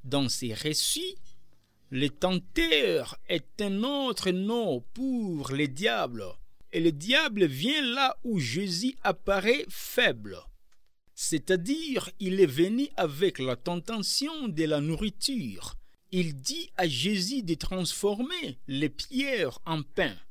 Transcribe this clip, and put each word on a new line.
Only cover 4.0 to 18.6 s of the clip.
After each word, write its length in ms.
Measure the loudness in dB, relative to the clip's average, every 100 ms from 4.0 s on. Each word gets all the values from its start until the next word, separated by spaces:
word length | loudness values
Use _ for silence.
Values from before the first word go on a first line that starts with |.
| -2 0 0
nom 500 | 0 2 2 2 0 -4
pour 580 | -4 -2 0 0 -2 -2
le 160 | 0 0
diable. 560 | 2 0 2 -2 -4 -6 -8 -10 -16 -6
Et 80 | 2
le 140 | 2
diable 540 | 2 2 4 4 4 2
vient 340 | 4 0 2
là 360 | 0 2 2 2
où 160 | 0 0
Jésus 560 | 0 -2 -2 -2 -2 0
apparaît 600 | 0 0 2 2 4 2 0
faible. 720 | -8 -2 4 4 2 -6 -10 -14 -18 -20 -20 -20 _ -20 -6
C'est-à-dire, 920 | -2 -2 2 2 2 -2 0 -2 -2 -4
il 180 | 0 6
est 60 | 6
venu 420 | 8 4 4 0 0
avec 440 | 0 2 0 2
la 180 | -2 -2
tentation 920 | -2 -4 -4 -4 0 0 -2 -2 -4
de 160 | 0
la 160 | 2 2
nourriture. 960 | 2 0 -2 0 -2 0 -4 -6 -10 -10 -14 -20 _
Il 240 | 0 0 -2
dit 340 | -6 -6 -6 -2
à 100 | 0
Jésus 560 | 2 2 2 0 -2
de 120 | -2 -2
transformer 1040 | -2 -2 -2 0 0 0 -4 -4 -6 -8